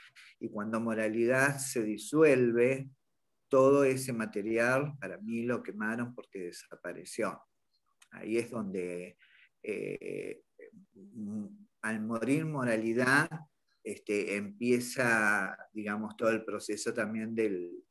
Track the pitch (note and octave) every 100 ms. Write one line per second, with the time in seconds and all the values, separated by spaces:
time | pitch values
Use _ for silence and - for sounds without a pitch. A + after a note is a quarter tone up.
0 | - - - - - G#2 G#2+ A2+ A#2 A2
1 | A2 A2+ A#2 C3 C#3 C3+ - B2 G#2+ G2+
2 | - D3+ D#3 B2+ A#2+ A#2 B2 C3+ C3+ _
3 | _ _ _ _ - C3+ C3+ C#3+ C3+ C3
4 | C3 A2+ G#2+ G#2 G#2+ A2+ A#2+ C3 D3 D3
5 | F#2 F2+ A2 A#2 A#2+ A#2 - G#2 A2 A#2
6 | A#2+ A#2+ - G2 F2 - - - F2 F2
7 | F#2 - G2 - - _ _ _ _ _
8 | _ F2+ G#2 A2+ A#2 A#2 G2+ F#2 F2+ F2
9 | F2+ - _ _ _ _ A2 G2+ G2 -
10 | F#2 G2 G1+ - _ _ - - G3 -
11 | F#2+ A#2 G#2 G#2+ G2+ - - - A2 A2
12 | A2 A#2 A2+ D3+ D#3+ C#3+ B2 A2 A2+ A#2
13 | B2 C#3+ E3 D#3+ - _ _ _ A2 G2
14 | - G2+ F2 G2+ G2+ G#2 A#2+ B2 B2 -
15 | B2 A2+ G#2 G2+ F#2+ F#2 - G#2+ G#2 G#2
16 | G#2+ - A2+ A2+ G#2+ G#2 - G#2 A#2+ A#2
17 | G#2+ A2 A2 A2+ G#2+ F2+ F2 F2+ -